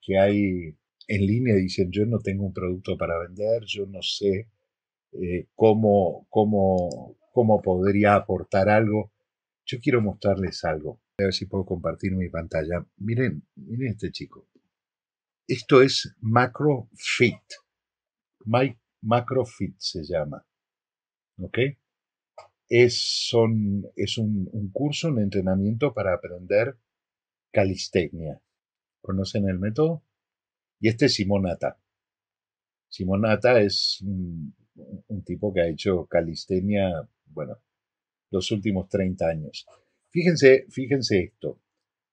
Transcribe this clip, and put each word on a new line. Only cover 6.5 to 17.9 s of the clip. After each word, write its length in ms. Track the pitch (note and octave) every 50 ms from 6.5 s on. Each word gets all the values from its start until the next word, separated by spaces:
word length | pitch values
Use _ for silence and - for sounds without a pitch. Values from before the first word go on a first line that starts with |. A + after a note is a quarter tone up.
| G#2+ G2+ F#2+ F#2+ F#2 F2+ F2+ E2+ - - - - - _ _ _ _
cómo 280 | B2+ A#2+ A2 G#2+ G2
podría 540 | - G2 F#2 F#2 F#2+ G2+ G2 G2+ G#2+ A#2+ A#2
aportar 540 | - - - F#2+ F2 - - - G2 F#2+ G#2
algo". 420 | G#2+ G#2+ A2+ G#2 G#2+ G#2+ G#2 - _ _ _ _ _ _ _ _ _ _ _
Yo 140 | - - A#2
quiero 220 | - C#3+ B2 A#2+
mostrarles 640 | G#2+ G2 - - - G2+ G2 F#2+ F#2+ E2 - - -
algo. 360 | E2+ D#2 D#2 D2+ D#2+ - - _ _ _ -
A 40 | G2
ver 100 | F#2+ F#2
si 120 | - G2+
puedo 200 | F#2+ - G2 F#2
compartir 500 | - F#2+ F2 E2 E2 D#2+ - - G2 F#2
mi 140 | F#2 F2+ F2
pantalla. 560 | - E2+ E2 E2+ - E2 D2+ D#2+ F2 E2+ - - _ -
Miren, 460 | G2 G#2+ A#2 B2 C3 A2 D2+ - - _ _
miren 360 | - - - A2+ B2 C3+ A#2+
este 200 | G2+ - - E2+
chico. 360 | - - - - - - - _ _ _ _ _ _ _ _ _ _ _ _ _ _ _ _ _ _ _ _ -
Esto 340 | - - - - D3+ B2+
es 340 | C3 C3+ - - - A#2+ - _
Macrofit. 1200 | A2+ A2 A2+ B2 B2+ B2 - - C#3+ D3+ C#3 B2 G#2+ - _ - - - - - B2 A2 - - _ - - - _ _ _ _ _ _